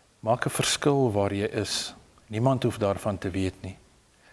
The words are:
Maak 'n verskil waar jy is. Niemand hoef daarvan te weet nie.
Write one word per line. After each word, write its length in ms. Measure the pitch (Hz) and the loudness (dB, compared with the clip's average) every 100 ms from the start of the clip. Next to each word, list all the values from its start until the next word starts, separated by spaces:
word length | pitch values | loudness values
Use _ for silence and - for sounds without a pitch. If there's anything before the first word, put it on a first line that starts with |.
| _ _ | _ _
Maak 260 | 110 123 - | -2 0 0
'n 40 | |
verskil 640 | - - - 147 139 127 | 0 0 2 2 4 4
waar 200 | 101 101 | 4 2
jy 140 | 101 107 | 0 -2
is. 480 | 120 101 - - - - _ - | -2 -2 -4 -6 -12 -20 _ -8
Niemand 360 | 107 131 131 | 0 2 2
hoef 160 | 123 107 | 0 0
daarvan 400 | 101 98 110 101 | -2 0 -2 -4
te 120 | 98 | -4
weet 320 | 95 95 - | -2 -2 -4
nie. 140 | 92 - _ _ _ _ _ | -12 -14 _ _ _ _ _